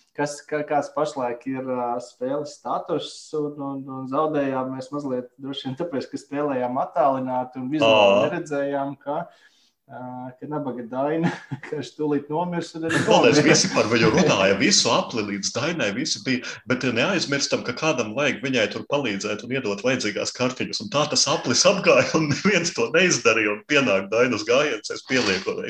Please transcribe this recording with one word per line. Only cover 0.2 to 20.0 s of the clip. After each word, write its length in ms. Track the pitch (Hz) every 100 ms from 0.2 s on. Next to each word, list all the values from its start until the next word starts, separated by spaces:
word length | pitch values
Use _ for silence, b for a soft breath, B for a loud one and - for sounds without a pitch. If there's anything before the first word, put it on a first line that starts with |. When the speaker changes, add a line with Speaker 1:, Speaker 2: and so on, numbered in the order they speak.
| 147 -
Speaker 1:
ka, 220 | - 151
kāds 260 | 147 147 135
pašlaik 540 | - 151 139 123 120 135
ir, 180 | 131
ā, 260 | 131 127 123 123
spēles 580 | - - 127 147 147 -
status, 540 | 123 165 - 156 - - -
un, 220 | 156 147 147
un, 240 | 139 139 135
un 200 | 135 131
zaudējām 640 | 135 156 147 139 131 131
mēs 160 | 131 135
mazliet 380 | 147 143 127 123
droši 340 | - 139 139 131
vien 80 | 127
tāpēc, 300 | 170 135 -
ka 100 | 139
spēlējām 600 | - 139 147 131 123 131
attālināti 800 | 185 175 147 131 127 127 127 135
un 80 | 127
vizuāli 460 | 151 113 110 - -
Speaker 2:
Ā. 80 |
Speaker 1:
neredzējām, 720 | 110 170 151 143 139 139 139 135
ka, 240 | 143 151 175 b b b b _ _
ā, 120 | 123 127 123 127
ka 160 | - 147
nabaga 320 | 147 139 120
Daina, 480 | 113 127 143 160 170 - -
<laughs> 140 | 127
ka 140 | - 151
viņš 140 | -
tūlīt 340 | - 151 143 143
nomirs, 440 | 156 180 170 165
un 140 | 165 160
arī 100 | 147
Speaker 2:
Vēlreiz 400 | - 180 160 147
Speaker 1:
nomira. 80 | 143
Speaker 2:
visi 240 | 156 -
par 160 | - 107
viņu 240 | 120 113
runāja, 480 | 139 170 113 95 101
visu 320 | 147 202 120
apli 320 | 135 - 117
līdz 320 | 101 101 95
Dainai, 340 | 113 147 170 110
visi 280 | 101 160 117
bija, 220 | - 240 B B
bet 220 | - 127
neaizmirstam, 760 | 131 113 156 185 127 139 - 127
ka 140 | 104 117
kādam 320 | 156 131 107
vajag 300 | 110 143 101
viņai 240 | 135 127 101
tur 200 | 113 -
palīdzēt 580 | 143 127 98 104 104 123
un 80 |
iedot 320 | 135 104 101 123
vajadzīgās 480 | 127